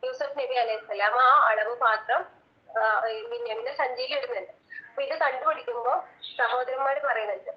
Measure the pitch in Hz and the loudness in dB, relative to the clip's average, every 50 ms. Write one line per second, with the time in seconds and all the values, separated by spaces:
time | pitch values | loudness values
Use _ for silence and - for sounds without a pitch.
0 | - 523 508 - 587 - 277 294 269 247 254 247 233 226 220 220 220 - 208 202 | -6 -6 -4 -4 -6 -6 -4 -4 -4 0 2 0 2 0 0 -4 -4 -8 -4 0
1 | 202 208 214 247 254 254 269 302 269 226 220 214 214 214 240 240 262 226 220 214 | 0 2 4 6 6 8 8 8 8 6 4 4 2 -2 -2 2 2 2 2 2
2 | 214 - 247 330 370 - - - _ _ _ _ _ _ - 226 220 220 214 208 | 0 0 0 0 0 -4 -14 -20 _ _ _ _ _ _ -2 0 2 2 2 2
3 | 220 226 220 220 - 233 233 240 240 233 214 220 - 262 587 - 294 254 254 240 | 0 -2 -4 -6 -8 -8 -8 -6 -6 -6 -6 -6 -6 -8 -2 -2 -2 -2 -2 -4
4 | 254 262 294 285 262 247 240 202 - - - _ _ _ - - - - - - | -6 -4 -4 -4 -4 -4 -6 -8 -8 -10 -16 _ _ _ -18 -16 -16 -14 -8 -6
5 | 277 269 320 - 330 277 254 - - - 622 - - - 240 240 233 240 285 - | -4 -4 -2 0 0 0 0 0 0 0 0 0 -2 -6 -6 -2 0 0 0 0
6 | - - - _ - - - - 240 226 240 247 254 247 254 262 277 269 277 285 | -2 -6 -16 _ -18 -16 -2 0 0 0 2 0 -2 -2 -2 -2 0 0 0 0
7 | 294 277 240 220 214 208 202 185 - - - | 0 -2 -2 -2 -2 -4 -6 -6 -6 -12 -14